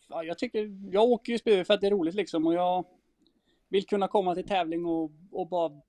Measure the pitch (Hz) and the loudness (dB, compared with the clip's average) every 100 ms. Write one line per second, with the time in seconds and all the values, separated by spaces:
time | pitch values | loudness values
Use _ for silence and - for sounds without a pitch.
0 | _ 156 165 170 247 220 214 196 196 185 | _ -10 -8 -8 -6 -6 -6 -10 -4 2
1 | 240 233 - 233 240 196 175 202 202 202 | 4 2 0 -2 2 2 4 2 2 2
2 | 160 196 185 165 160 175 180 180 175 _ | 0 -2 -2 0 2 2 2 0 -4 _
3 | _ _ _ _ _ _ _ 190 190 202 | _ _ _ _ _ _ _ -2 0 0
4 | 190 214 185 175 175 196 160 170 170 165 | 2 2 0 -2 -2 -2 0 -2 -2 -2
5 | 160 151 185 - 170 180 160 147 | -4 -8 -12 -10 -4 -2 -2 -4